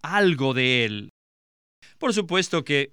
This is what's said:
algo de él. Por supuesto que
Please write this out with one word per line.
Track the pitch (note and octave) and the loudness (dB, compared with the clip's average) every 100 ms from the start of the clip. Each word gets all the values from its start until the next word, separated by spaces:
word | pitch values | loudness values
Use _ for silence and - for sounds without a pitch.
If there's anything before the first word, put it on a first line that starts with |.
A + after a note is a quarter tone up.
algo | D3 G3+ G3 C#3+ C3+ | -4 2 2 2 0
de | B2+ B2+ B2+ | 0 2 2
él. | A2+ G#2 G#2 _ _ _ _ _ _ _ - - | 0 -4 -12 _ _ _ _ _ _ _ -20 -6
Por | B3+ | -2
supuesto | G#3 E3+ F3+ F3 E3 | 0 0 0 0 -2
que | A#2+ C#3+ C#3+ | 0 -2 -2